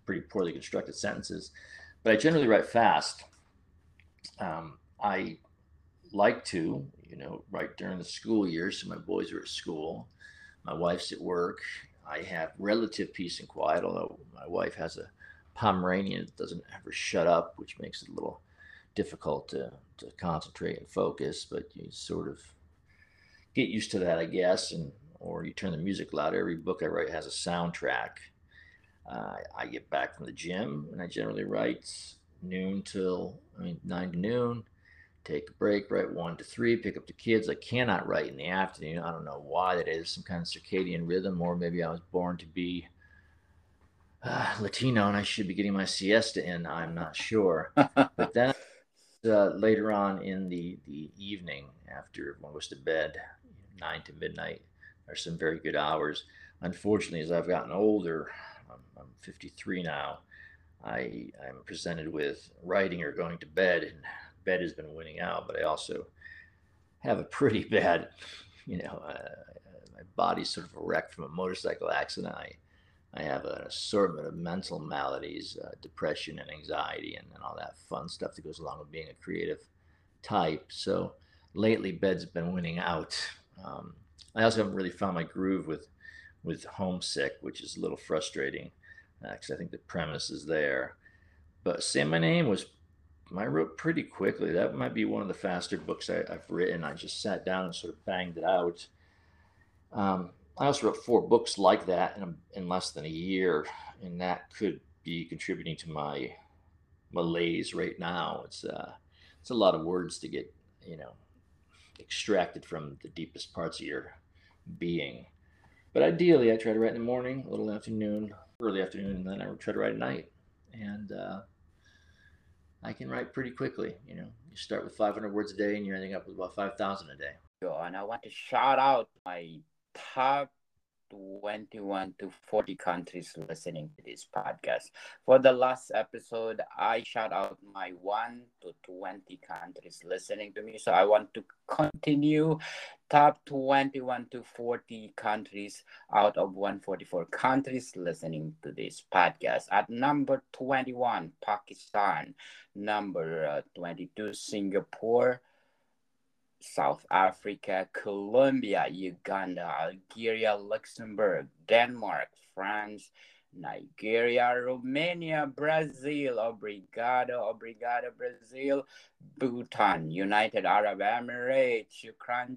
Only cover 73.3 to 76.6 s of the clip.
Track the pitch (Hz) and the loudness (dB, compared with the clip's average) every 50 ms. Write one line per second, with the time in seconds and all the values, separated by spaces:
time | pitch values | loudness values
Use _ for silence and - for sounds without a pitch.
73.3 | 67 67 - 67 67 - - - - - - - - 101 98 90 82 76 73 80 | -4 -4 -4 -6 -8 -8 -10 -10 -10 -10 -8 0 2 4 4 4 2 -2 -8 -8
74.3 | 80 82 85 85 87 95 95 - 87 80 76 76 76 71 69 67 67 67 73 73 | -8 -6 -6 -4 -4 -6 -6 -6 -8 -8 -8 -6 -4 -4 -2 -2 -4 -4 -6 -8
75.3 | 76 80 80 - - - - 69 - - - - - - 82 78 76 - - 78 | -10 -10 -10 -10 -12 -12 -14 -14 -14 -16 -18 -18 -10 -4 -2 -2 -2 -2 -6 -10
76.3 | 76 76 73 73 76 76 | -10 -12 -12 -14 -14 -14